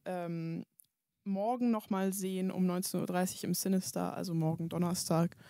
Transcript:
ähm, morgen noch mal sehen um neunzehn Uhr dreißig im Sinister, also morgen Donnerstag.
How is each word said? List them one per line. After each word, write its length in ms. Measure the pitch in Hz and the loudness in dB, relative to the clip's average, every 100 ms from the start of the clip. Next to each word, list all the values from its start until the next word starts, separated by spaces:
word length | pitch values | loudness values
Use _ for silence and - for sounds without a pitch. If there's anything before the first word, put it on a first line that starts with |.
ähm, 600 | - 180 170 170 165 170 - _ _ _ _ _ | -6 -4 -4 -4 -4 -6 -8 _ _ _ _ _
morgen 460 | 202 190 214 247 240 | -4 0 0 2 2
noch 180 | 220 - | 2 0
mal 240 | 196 190 | 0 0
sehen 380 | 190 190 185 185 | 0 -2 0 0
um 160 | 185 185 | 2 2
neunzehn 340 | 180 185 180 | 2 0 -2
Uhr 60 | - | 0
dreißig 380 | 180 185 - | 2 0 -2
im 100 | - | -2
Sinister, 600 | 180 190 185 - 175 175 | 0 2 2 0 -2 -2
also 200 | - 180 | -2 -2
morgen 340 | 165 160 165 165 | 0 2 0 -2
Donnerstag. 680 | 165 175 180 - 165 170 - - | -2 0 0 2 2 2 -2 -20